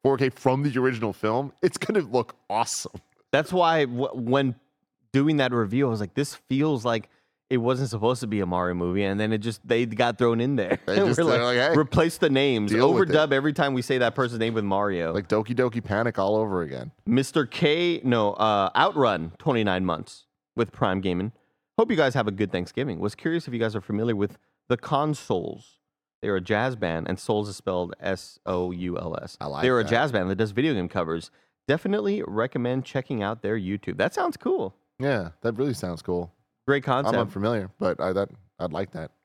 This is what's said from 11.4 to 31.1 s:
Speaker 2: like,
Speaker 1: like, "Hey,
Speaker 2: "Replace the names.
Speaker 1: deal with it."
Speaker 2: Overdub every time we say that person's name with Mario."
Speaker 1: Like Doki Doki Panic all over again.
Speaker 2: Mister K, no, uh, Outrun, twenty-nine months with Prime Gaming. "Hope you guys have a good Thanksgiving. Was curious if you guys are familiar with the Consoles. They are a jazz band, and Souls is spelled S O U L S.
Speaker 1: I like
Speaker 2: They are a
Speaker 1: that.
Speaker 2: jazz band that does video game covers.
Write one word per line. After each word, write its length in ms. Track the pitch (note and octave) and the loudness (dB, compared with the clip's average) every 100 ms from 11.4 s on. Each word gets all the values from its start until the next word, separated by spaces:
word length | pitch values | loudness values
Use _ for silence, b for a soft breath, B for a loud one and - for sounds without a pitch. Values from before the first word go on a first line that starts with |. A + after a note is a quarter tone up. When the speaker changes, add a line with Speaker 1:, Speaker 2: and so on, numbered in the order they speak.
Speaker 2:
like, 120 | A#2+ B2 | 2 2
Speaker 1:
like, 140 | C#3 | 4
"Hey, 40 | D#3 | 2
Speaker 2:
"Replace 420 | D3 D#3+ E3 - | 2 2 2 2
the 120 | E3 | 2
names. 400 | C3+ C#3 A#2 G#2 | 4 2 2 2
Speaker 1:
deal 240 | A2 C3+ | 4 6
with 160 | - F3 | 6 4
it." 20 | |
Speaker 2:
Overdub 200 | D3+ D#3 | 4 4
every 200 | C3+ D3+ | 2 2
time 220 | C#3 C#3+ | 0 0
we 80 | B2+ | 0
say 160 | B2 C3 | 0 2
that 160 | A#2+ | 2
person's 240 | A#2 B2 A#2 | 2 -2 0
name 160 | A2+ | -2
with 80 | A2+ | 0
Mario." 480 | G2+ G2 G#2 F2+ E2 | 0 0 0 0 -2
Speaker 1:
Like 140 | F2+ G#2 | -2 0
Doki 240 | G#2+ A2 A#2+ | 0 0 0
Doki 260 | B2 A#2 | 0 0
Panic 340 | - G#2 A#2 G#2+ | -2 0 0 0
all 200 | G2 G#2+ | 2 2
over 260 | A2 F#2 | 0 -2
again. 300 | D#2 B1+ A#1+ _ | -4 -8 -12 _
Speaker 2:
Mister 400 | - A#2+ C3+ D#3+ | 0 0 2 -2
K, 560 | C3 - D3+ D#3+ F3 E3 | -2 0 0 2 0 0
no, 300 | B2+ A#2+ G#2 | 0 2 2
uh, 360 | G2+ A2 G#2 F#2+ G2+ | 2 2 4 2 4
Outrun, 560 | E3+ D3+ B2 F2+ E2 - | 2 4 2 2 -4 -6
twenty-nine 460 | D#3 A#2+ G#2 F#2 | -2 0 2 2
months 420 | F#2 E2 - - _ _ _ | 0 -2 -6 -20 _ _ _
with 160 | - A#2 | -4 -4
Prime 300 | - A2 F#2+ | 0 0 0
Gaming. 320 | F#2 F2 G#2 - _ _ _ - | -2 -2 -4 -8 _ _ _ 0
"Hope 140 | A3+ | 2
you 60 | G3 | 4
guys 180 | C#3 | 2
have 140 | C3 G#2+ | 2 -2
a 40 | |
good 200 | G2 G2+ | -2 -2
Thanksgiving. 480 | F2+ F2 - C#3 E2+ | -2 -4 -6 -6 -4
Was 160 | G#2 - | -6 -4
curious 320 | E3 E3+ D3+ | -4 -4 -6
if 40 | |
you 60 | A#2+ | -4
guys 160 | A2+ | -2
are 60 | G#2 | -4
familiar 340 | - G#2 A#2 | -4 -2 0
with 240 | G#2 G2+ - _ _ _ | 0 -2 -6 _ _ _
the 80 | B2 | -4
Consoles. 1000 | - C#3+ D3+ C#3+ - F#2 - - - _ _ _ _ _ | 0 0 0 -4 -2 -4 -4 -12 -18 _ _ _ _ _
They 60 | G#2 | -4
are 40 | |
a 60 | G2 | -4
jazz 340 | F2+ G#2+ C3 | 0 0 0
band, 320 | A#2 F2+ E2 - | -2 -4 -4 -4
and 80 | F#2 | -6
Souls 320 | - G#2+ G#2 | -2 -2 -2
is 60 | |
spelled 400 | F#2+ - F2+ F2+ F#2+ | -6 -4 -4 -4 -6
S 400 | F#2 F#2 - - | -6 -6 -8 -12
O 280 | - F2+ F2+ | -4 -2 -2
U 260 | F2+ F2+ E2+ | -4 -6 -6
L 180 | E2 D#2+ | -6 -8
S. 140 | - - | -10 -12
Speaker 1:
I 60 | D2 | -10
like 160 | C#2 | -2
Speaker 2:
They 60 | B2+ | 2
are 100 | B2+ | 2
a 60 | |
Speaker 1:
that. 40 | G2+ | 2
Speaker 2:
jazz 220 | A#2 D3 | 0 2
band 180 | A2+ F2+ | 0 -2
that 60 | |
does 160 | G2 A2 | -2 -2
video 240 | G#2 D#3 | 0 0
game 140 | A2+ F2 | 0 -2
covers. 420 | G2+ D#2+ | -4 -2